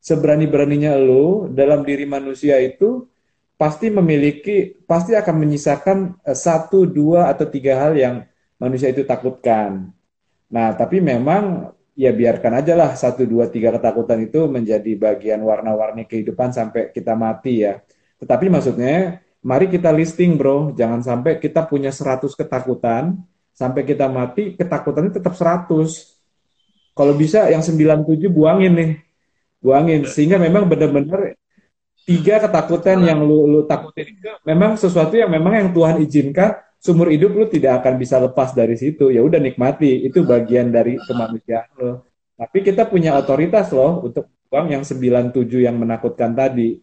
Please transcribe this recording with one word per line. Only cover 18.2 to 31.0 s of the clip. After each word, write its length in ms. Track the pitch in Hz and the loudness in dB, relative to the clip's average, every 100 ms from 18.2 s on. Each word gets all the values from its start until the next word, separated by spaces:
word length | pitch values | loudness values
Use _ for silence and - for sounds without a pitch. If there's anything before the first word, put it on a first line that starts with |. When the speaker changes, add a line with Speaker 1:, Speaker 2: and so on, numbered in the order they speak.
| 127 123 190 | -2 0 2
Speaker 1:
maksudnya, 720 | 175 135 120 123 165 185 175 _ _ | 0 0 -2 -2 0 -2 -8 _ _
mari 320 | 123 127 190 | -2 0 0
kita 180 | 180 175 | 0 0
listing, 460 | 156 165 - 180 156 | 0 -2 0 0 2
bro. 400 | 135 139 151 - | 0 0 -2 -2
Jangan 240 | 113 117 | -2 -2
sampai 400 | 123 120 139 156 | -4 -4 -2 -2
kita 240 | 151 160 | -2 -2
punya 260 | 160 143 139 | -2 -4 -4
seratus 460 | 135 139 131 139 - | -6 -4 -4 -4 -8
ketakutan, 800 | 147 127 123 120 120 117 160 185 - _ _ _ | -6 -6 -6 -4 -2 -2 -2 -6 -10 _ _ _
sampai 320 | 127 135 131 | -6 -4 -4
kita 240 | 139 139 | -2 -2
mati, 480 | 127 123 - 208 180 | -2 -4 -6 -8 -6
ketakutannya 560 | 175 147 - 139 185 185 | -4 -4 -4 -2 -4 -2
tetap 180 | 180 | -6
seratus. 880 | - 170 180 180 156 160 - - _ _ _ _ _ _ _ _ | -2 0 0 0 0 0 -6 -20 _ _ _ _ _ _ _ _
Kalau 240 | - 143 143 | 0 2 2
bisa, 320 | 156 214 196 | 2 2 2
yang 160 | 160 | 2
sembilan 400 | 170 160 156 156 | 0 2 2 2
tujuh 240 | 151 156 185 | 0 0 2
buangin 460 | 160 156 190 190 170 | 2 4 4 4 2
nih. 160 | 160 151 _ _ _ _ _ _ | 0 -4 _ _ _ _ _ _
Buangin. 400 | 127 135 165 156 | 2 4 4 0
Speaker 2:
Iya. 80 | 135 | -2
Speaker 1:
Sehingga 260 | - 151 190 | 0 2 2
memang 300 | 165 196 190 | 4 2 2
benar-benar 720 | 151 151 143 | 2 2 0